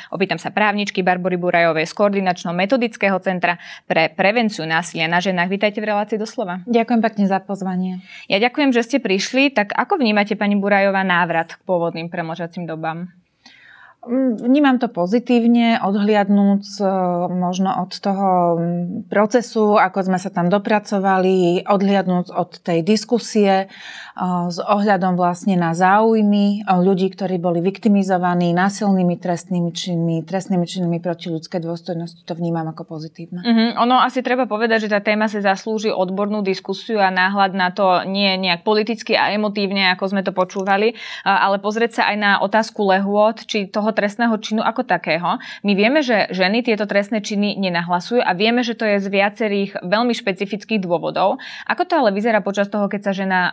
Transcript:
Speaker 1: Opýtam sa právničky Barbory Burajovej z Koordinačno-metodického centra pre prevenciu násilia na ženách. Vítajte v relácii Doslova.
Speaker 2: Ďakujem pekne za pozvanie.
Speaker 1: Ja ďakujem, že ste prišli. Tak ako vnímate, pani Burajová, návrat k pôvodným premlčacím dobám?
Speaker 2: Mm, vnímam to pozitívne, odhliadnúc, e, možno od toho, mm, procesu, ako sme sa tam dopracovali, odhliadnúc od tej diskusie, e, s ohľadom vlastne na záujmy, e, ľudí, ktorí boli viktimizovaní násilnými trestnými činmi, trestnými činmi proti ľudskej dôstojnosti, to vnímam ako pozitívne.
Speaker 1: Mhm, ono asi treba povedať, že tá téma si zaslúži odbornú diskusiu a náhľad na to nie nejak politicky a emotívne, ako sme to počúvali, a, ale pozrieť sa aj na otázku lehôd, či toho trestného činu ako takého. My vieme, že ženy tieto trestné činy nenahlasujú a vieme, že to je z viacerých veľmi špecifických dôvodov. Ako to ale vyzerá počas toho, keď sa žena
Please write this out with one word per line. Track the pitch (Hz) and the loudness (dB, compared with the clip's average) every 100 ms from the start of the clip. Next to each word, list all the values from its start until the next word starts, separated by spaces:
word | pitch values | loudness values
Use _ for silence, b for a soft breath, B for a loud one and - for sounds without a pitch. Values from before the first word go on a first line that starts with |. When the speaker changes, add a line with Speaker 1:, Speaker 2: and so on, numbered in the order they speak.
| B | B
Speaker 1:
Opýtam | 170 190 165 | -4 -2 -2
sa | - - | -2 0
právničky | 214 208 202 - | 0 0 -4 -2
Barbory | 185 180 180 180 | 0 0 0 -2
Burajovej | 175 170 170 160 | 0 2 2 2
z | 160 | -2
Koordinačno-metodického | - 208 196 190 180 180 170 196 269 233 - 196 190 | 0 0 2 -2 -2 -4 -2 0 0 0 -2 -2 0
centra | 190 180 175 175 B B - | -2 -2 0 -2 B B -2
pre | 175 160 - | 0 0 2
prevenciu | 190 226 220 208 | 2 2 0 -2
násilia | 160 165 175 170 160 | -2 -2 -2 -4 0
na | 175 | 0
ženách. | 185 185 175 | 0 0 0
Vítajte | 196 208 208 | 0 -2 -2
v | 214 | -2
relácii | 208 214 220 | -2 -2 -4
Doslova. | 220 - 202 180 | -6 -6 -6 -6
Speaker 2:
Ďakujem | 180 233 226 240 | 0 0 2 0
pekne | 220 214 196 | 0 0 0
za | 190 | 0
pozvanie. | 190 190 185 185 185 185 B B B | -4 -8 -4 -4 -4 -6 B B B
Speaker 1:
Ja | 196 | 0
ďakujem, | 240 247 277 | 0 2 2
že | 240 233 | 2 0
ste | 277 | -2
prišli. | 208 190 - 254 285 | 0 -2 0 2 2
Tak | 277 202 - | 2 -2 -2
ako | 247 403 | -2 0
vnímate, | 233 208 202 214 | 2 2 0 0
pani | 208 202 | 0 0
Burajová, | 196 202 196 196 | 2 2 2 2
návrat | 190 175 175 165 165 - | 2 2 2 0 -4 -6
k | - | -2
pôvodným | 180 170 165 170 | -2 -2 -4 -8
premlčacím | 175 165 165 170 185 | -6 -6 -6 -8 -8
dobám? | 170 160 160 160 180 - _ _ B B B B B B | -8 -8 -8 -8 -12 -16 _ _ B B B B B B
Speaker 2:
Mm, | - 247 262 214 247 | -4 -2 0 0 2
vnímam | 269 285 254 | 4 4 2
to | 233 | 0
pozitívne, | - 180 233 240 240 233 240 233 226 | -2 0 0 2 2 4 4 4 2
odhliadnúc, | 185 202 202 214 196 202 202 202 202 - | 0 0 2 2 4 4 4 2 -2 -4
e, | 202 190 180 175 175 | 0 0 0 0 -2
možno | 180 180 185 190 - 190 | -2 -2 0 -2 -2 -4
od | - | -6
toho, | 202 190 196 180 175 170 | -4 0 2 4 2 2
mm, | 170 175 175 185 202 | 0 -2 -4 -6 -2
procesu, | 202 214 247 233 226 214 208 | 0 2 2 0 0 2 4
ako | 190 196 | 2 0
sme | 185 185 | -2 -2
sa | 190 | -2
tam | 180 175 | -2 2
dopracovali, | 202 202 214 202 202 190 190 185 190 175 180 - | 2 2 -2 0 -2 2 2 4 4 4 2 2
odhliadnúc | 202 196 196 180 180 175 | 2 4 2 2 0 -2
od | - 175 - - | -4 -6 -6 -2
tej | 170 | 0
diskusie, | 165 214 - 233 - 220 202 190 | 2 0 0 -2 0 2 4 2
e, | 196 B B B B - 180 180 175 | 0 B B B B -6 -2 -2 -2
s | 170 | -4
ohľadom | 175 208 208 196 185 | 0 2 2 2 2
vlastne | 180 175 175 - | 2 0 0 0
na | 185 170 165 | 2 2 2
záujmy, | 185 202 226 226 208 208 202 202 208 | 4 6 4 4 4 4 2 0 0
e, | 185 | 2
ľudí, | 180 190 190 | 4 2 0
ktorí | 185 190 185 | -2 -4 -2
boli | 175 170 | 0 0
viktimizovaní | 175 190 220 202 190 185 180 175 175 175 | -2 0 2 2 2 0 0 2 2 2
násilnými | 190 196 208 190 180 170 | 0 0 0 2 2 0
trestnými | 180 175 - 180 170 | -4 -4 -4 -2 -2
činmi, | 165 - 170 165 165 160 | -4 -4 -2 -2 -2 -4
trestnými | 185 180 185 170 | -6 -2 -2 -2
činmi | 185 175 170 | -2 -2 -2
proti | 170 170 180 | -4 -6 -6
ľudskej | 160 160 185 | -8 -6 -8
dôstojnosti, | 165 170 170 170 170 - - | -6 -8 -8 -8 -8 -12 -12
to | |
vnímam | 170 170 165 160 | -6 -4 -4 -6
ako | 160 165 160 | -10 -12 -12
pozitívne. | 160 - 165 180 202 | -14 -16 -14 -8 0
Speaker 1:
Mhm, | 226 226 - | 2 2 0
ono | 233 254 | 2 4
asi | 226 254 254 | 2 0 -2
treba | 254 254 | 0 -2
povedať, | 208 233 226 214 | -2 0 0 0
že | 208 | -2
tá | |
téma | 202 214 220 | 0 0 0
si | 208 202 | 0 0
zaslúži | 190 - 220 214 | 0 -2 -4 -2
odbornú | - 185 190 208 214 | -2 -2 -2 -2 -2
diskusiu | 190 190 - 196 - 220 190 | -2 -4 -4 -8 -4 2 2
a | |
náhľad | 185 185 202 196 | 2 0 2 0
na | 190 180 | 2 -2
to | 180 196 180 170 | 2 2 2 0
nie | 196 202 | 0 0
nejak | 185 190 175 214 | 2 0 0 2
politicky | 214 214 226 - | 0 0 -4 0
a | 190 131 | 2 2
emotívne, | 202 214 208 196 196 190 | 0 -2 -2 -2 2 2
ako | 185 196 | 2 0
sme | 196 190 | -2 -2
to | |
počúvali, | 185 180 196 190 196 220 233 B B | -2 -2 -2 0 2 0 -2 B B
a, | - 196 196 | 0 2 2
ale | 196 | 0
pozrieť | 202 214 226 226 | -2 -2 -2 0
sa | - | 0
aj | 208 | 2
na | 208 196 | 2 2
otázku | 196 220 220 - | 2 0 0 0
lehôd, | 202 185 196 208 214 226 - | 2 2 2 2 2 2 -6
či | 214 196 | -6 -4
toho | 220 208 | -2 -2
trestného | 214 202 202 233 220 | 0 -2 0 0 0
činu | - 214 | -2 -2
ako | 196 226 254 | -2 -2 -2
takého. | 175 175 160 175 233 B B 202 | -2 0 -2 0 -4 B B 0
My | 196 | 2
vieme, | 214 302 | 4 2
že | 254 214 - | 2 0 0
ženy | 180 185 220 | 0 0 0
tieto | 247 214 208 | 0 0 0
trestné | 202 202 226 | 0 0 -4
činy | 208 202 208 190 | -4 -2 -2 -2
nenahlasujú | 190 170 170 175 175 240 | -2 -2 0 -2 0 -2
a | - | 0
vieme, | 180 220 240 | 2 2 2
že | 240 | 0
to | 226 220 | -2 0
je | 202 | 0
z | 196 | 0
viacerých | 196 202 208 220 202 196 - | 0 0 0 -2 -2 -2 -6
veľmi | 175 202 240 233 | -2 0 0 -2
špecifických | - 185 202 208 - 220 | -2 -4 -4 -6 -4 -4
dôvodov. | 185 170 156 156 185 262 B B B | -2 -2 -2 0 0 0 B B B
Ako | - | -2
to | 359 330 | 0 2
ale | 233 196 | 2 2
vyzerá | 226 214 | 0 0
počas | 196 196 202 | 0 -2 -2
toho, | 214 202 | 0 -2
keď | 202 | -2
sa | 202 | -4
žena | 190 190 185 180 | -2 0 0 0